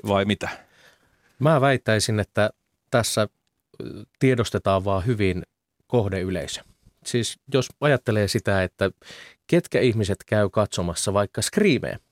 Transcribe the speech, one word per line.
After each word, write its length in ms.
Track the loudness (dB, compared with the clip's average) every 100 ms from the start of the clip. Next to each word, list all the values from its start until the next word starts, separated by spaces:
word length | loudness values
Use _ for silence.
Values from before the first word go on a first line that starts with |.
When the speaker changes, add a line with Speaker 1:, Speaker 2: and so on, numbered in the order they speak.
| 0
Speaker 1:
vai 160 | 0
mitä? 240 | 0 -2 -6 -12 -18 _ -20 _ _ _ _ -2
Speaker 2:
Mä 220 | 2 4
väittäisin, 600 | 2 2 0 0 0 -2
että 300 | -2 0 -2 -2 _ _ _
tässä, 300 | 0 0 0
ö, 40 | -2 _ _ _ _ -16 -14 -14 -18 0
tiedostetaan 640 | 2 2 0 -2 0 0
vaan 220 | 0 -2 0
hyvin 360 | 0 0 -2 -8 _ _ _ _
kohdeyleisö. 720 | 0 0 -2 -4 -4 -6 -12 -16 _ _ _ -6
Siis 320 | -4 -4 -8 -4
jos 120 | -2 -2 -2
ajattelee 480 | 0 0 2 0 0
sitä, 340 | 0 0 0
että 280 | -2 -2 -4 -4 -16 -20 -20 -20 -2
ketkä 340 | 0 0 0
ihmiset 360 | 2 2 -2 -4 -2
käy 220 | 0 2
katsomassa 640 | 0 -2 -2 -4 -4 -2
vaikka 300 | 0 0 -2
Screamia, 560 | -4 2 2 2 -2 -10 _